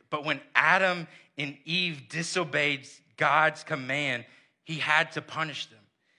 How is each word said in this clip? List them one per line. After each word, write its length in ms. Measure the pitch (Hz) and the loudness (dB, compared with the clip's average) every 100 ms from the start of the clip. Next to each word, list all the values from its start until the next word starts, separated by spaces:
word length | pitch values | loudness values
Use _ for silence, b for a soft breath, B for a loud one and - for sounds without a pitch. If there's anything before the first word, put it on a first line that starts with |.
| _ | _
but 140 | 151 | -4
when 160 | 147 139 - | -2 -2 2
Adam 540 | 123 151 185 190 180 165 B B - | 4 6 6 4 0 -6 B B -8
and 200 | 143 131 | -8 -8
Eve 440 | 156 180 180 143 117 | -4 -2 -2 -4 -8
disobeyed 760 | 156 165 185 160 147 147 135 - - _ - | -6 -2 -2 0 0 0 -2 -8 -20 _ -2
God's 480 | 147 151 156 156 | 2 4 4 0
command, 600 | - 151 131 139 139 120 110 b b b | -6 -6 -4 -2 -2 -4 -8 b b b
he 120 | - 156 | -10 -6
had 360 | 147 151 165 | 2 2 2
to 100 | 156 | -4
punish 440 | - 151 156 135 - | -8 -6 -6 -6 -12
them. 140 | 113 _ _ _ | -16 _ _ _